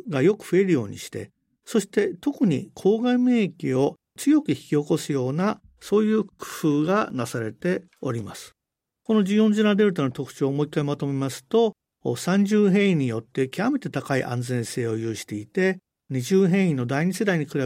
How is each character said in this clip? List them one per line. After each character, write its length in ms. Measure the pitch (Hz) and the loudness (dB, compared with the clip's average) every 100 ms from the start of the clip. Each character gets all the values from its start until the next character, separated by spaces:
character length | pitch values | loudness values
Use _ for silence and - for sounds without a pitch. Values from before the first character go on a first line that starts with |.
| 240 | -2
が 140 | 139 | 2
よ 120 | 165 214 | 2 2
く 140 | - | 0
増 80 | 175 | 2
え 60 | |
る 80 | 196 | 4
よ 140 | 151 101 | 2 0
う 40 | |
に 80 | 101 | -10
し 140 | - | -12
て、 180 | 104 - _ _ _ | -12 -12 _ _ _
そ 160 | - 226 | -4 -2
し 80 | - | 0
て 280 | - 202 175 | 0 -2 -2
特 320 | 294 277 220 | -6 0 0
に 240 | 131 - | 0 -4
抗 260 | - 185 220 | -2 2 2
が 160 | 247 247 | 2 2
ん 80 | |
免 300 | 247 240 196 - | 2 2 0 -4
疫 240 | 139 127 | -2 0
を 180 | 143 - _ - | 0 -2 _ -4
強 240 | 277 302 | 2 2
く 80 | 294 | 2
引 60 | 135 | -4
き 60 | - | -2
起 160 | 147 147 | -2 0
こ 120 | 160 | -2
す 140 | - | 0
よ 180 | 139 127 | -2 -2
う 40 | |
な、 260 | 151 202 214 _ _ | -2 -2 -4 _ _
そ 220 | - 208 | -2 0
う 20 | |
い 100 | 214 | 2
う 100 | 214 | 0
工 80 | - _ - - 160 143 | -2 _ -16 -4 0 0
夫 0 | |
が 260 | 156 202 214 | 2 0 0
な 140 | 127 120 | -4 -6
さ 140 | 123 | -6
れ 120 | 110 | -8
て 320 | - 180 190 - _ | -6 -4 -4 -6 _
お 120 | 131 | -6
り 100 | 117 | -6
ま 120 | 98 - | -8 -14
す。 180 | - _ _ _ _ _ - | -20 _ _ _ _ _ 0
こ 100 | 214 | 0
の 80 | |
ジ 120 | 190 208 | 2 4
ー 20 | |
四 160 | 220 | 4
十 100 | 208 | 4
七 120 | 214 202 | 2 4
デ 80 | |
ル 100 | 208 | 2
タ 100 | 170 | 2
の 80 | 135 | -2
特 220 | 127 131 | -4 -10
徴 140 | - 139 | -4 -2
を 40 | |
も 120 | 143 | -2
う 20 | 151 | -2
一 20 | |
回 140 | 156 | -2
ま 120 | 143 143 | -2 -4
と 100 | 143 | -4
め 80 | |
ま 160 | 135 135 | -4 -4
す 140 | - - | -6 -2
と、 280 | 220 226 - _ _ 131 120 | 2 2 -2 _ _ -6 -4
三 280 | - 196 202 | 0 2 4
十 240 | 214 202 | 4 4
変 220 | 180 202 | 4 4
異 40 | 165 | 2
に 120 | 127 | 0
よ 120 | 113 | -2
っ 40 | |
て 260 | - - 131 | -6 -4 -4
極 220 | 170 233 | -2 -2
め 80 | 294 | -2
て 100 | 151 | -4
高 280 | 135 - 135 | -8 -2 -2
い 60 | |
安 180 | - 123 | -2 -4
全 240 | 123 123 110 | -4 -4 -4
性 220 | - 117 | -4 -4
を 100 | 113 | -4
有 180 | 113 107 | -4 -8
し 100 | - | -8
て 100 | 107 | -10
い 120 | 107 | -6
て、 320 | - 185 190 - _ _ | -2 0 -2 -10 _ _
二 120 | 131 | -6
十 260 | 127 190 190 | 2 4 4
変 220 | 196 185 | 4 2
異 40 | 135 | 0
の 100 | 120 | 0
第 200 | 139 175 | 0 0
二 80 | |
世 120 | 185 202 | 0 0
代 140 | 170 | 0
に 60 | 147 | -2
比 120 | 147 | -2